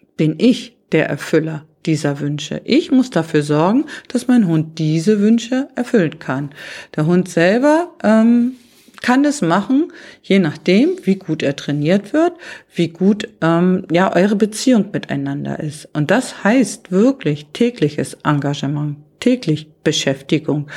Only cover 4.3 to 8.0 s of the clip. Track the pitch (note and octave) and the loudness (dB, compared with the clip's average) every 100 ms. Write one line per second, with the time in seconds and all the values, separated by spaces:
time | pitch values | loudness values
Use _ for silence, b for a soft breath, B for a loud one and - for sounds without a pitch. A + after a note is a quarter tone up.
4.3 | B3 F#3+ D#3+ D#3 - D#3 D#3+ D#3+ G#3+ G#3 | 2 4 2 -2 -4 -2 0 2 2 4
5.3 | A#3 - B3+ C#4 - B3 A3+ D#3+ D#3 - | 2 0 -4 -4 -6 0 0 0 -2 -6
6.3 | C3+ C#3+ B B B B - D3+ F3 F3+ | -6 -6 B B B B -2 0 2 0
7.3 | - E3+ A3 C#4+ D#4 F4 - | 2 2 4 4 2 0 -2